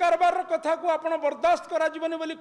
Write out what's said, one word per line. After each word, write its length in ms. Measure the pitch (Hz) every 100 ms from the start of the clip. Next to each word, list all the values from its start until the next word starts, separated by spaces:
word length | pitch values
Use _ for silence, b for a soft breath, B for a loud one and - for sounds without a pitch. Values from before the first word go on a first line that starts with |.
କାରବାରର 420 | 349 339 349 359 349
କଥାକୁ 340 | 330 294 330 339 320
ଆପଣ 160 | 320 320
ବରଦାସ୍ତ 400 | 294 233 320 339 -
କରାଯିବନି 440 | 330 320 311 330 320
ବୋଲି 140 | 320 320